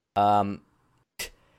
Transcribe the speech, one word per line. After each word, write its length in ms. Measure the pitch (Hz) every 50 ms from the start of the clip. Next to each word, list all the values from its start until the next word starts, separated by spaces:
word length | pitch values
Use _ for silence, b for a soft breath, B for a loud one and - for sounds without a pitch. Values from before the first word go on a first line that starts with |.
| _ _ -
Um, 460 | 101 104 104 104 104 101 101 98 - _ _ _ _ _ _ _ _ _ _ _ - - - - _ _ _ _